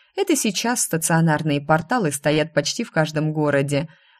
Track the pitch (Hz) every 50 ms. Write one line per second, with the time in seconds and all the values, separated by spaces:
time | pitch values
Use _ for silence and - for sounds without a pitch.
0 | _ _ _ - 392 - 330 - - 226 - - - 233 247 - - - - 160
1 | 160 - 175 160 165 165 151 147 156 156 143 143 143 147 156 160 170 - 254 254
2 | 196 151 143 - - 151 151 156 151 160 - - - - - - 233 - - 165
3 | 156 156 156 156 151 156 156 156 151 147 143 139 143 139 143 139 165 - - _
4 | _ _ _